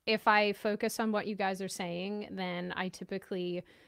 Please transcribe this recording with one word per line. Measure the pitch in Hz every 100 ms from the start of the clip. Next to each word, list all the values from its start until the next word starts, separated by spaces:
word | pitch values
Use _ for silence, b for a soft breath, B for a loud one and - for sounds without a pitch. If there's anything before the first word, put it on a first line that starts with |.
| -
if | 220 226
I | 208 208
focus | 202 214 208 226 -
on | 220
what | 208 185
you | 202
guys | 190 190
are | 185
saying, | - 180 175 190 208 208
then | 190 180 175 180 -
I | 185
typically | - 185 190 - 190 180 175 - b